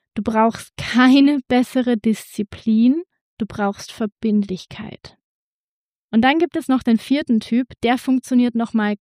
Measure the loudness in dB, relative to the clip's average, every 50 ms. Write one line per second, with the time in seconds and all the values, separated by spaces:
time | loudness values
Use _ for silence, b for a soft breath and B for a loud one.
0 | _ _ _ -6 -4 -2 0 2 2 2 0 -4 -10 -16 _ -10 -8 -2 2 4
1 | 6 6 6 6 6 4 2 0 -2 0 0 0 0 0 -2 -2 0 0 -2 0
2 | 0 -2 -2 -2 -6 -10 -10 -8 -8 -8 -10 -8 -2 0 2 4 4 4 2 0
3 | -2 -8 _ _ _ _ _ -10 -10 -8 -6 -4 -4 -4 -4 -6 -12 -16 -10 -8
4 | -8 -8 -6 _ -2 0 0 0 0 -2 -6 -10 -12 -14 -18 -16 -16 -16 -18 -18
5 | -20 -20 _ _ _ _ _ _ _ _ _ _ _ _ _ _ _ _ _ _
6 | _ _ 0 2 2 2 2 2 0 -2 -2 -4 -2 -2 -2 0 0 0 0 0
7 | 0 -2 -2 -2 0 0 -2 -2 -2 -2 -2 -2 -2 -4 -6 -4 -2 0 0 0
8 | 0 -2 -2 -2 -2 0 0 2 2 2 0 -4 -4 -2 -2 -2 -2 -2 -4 -6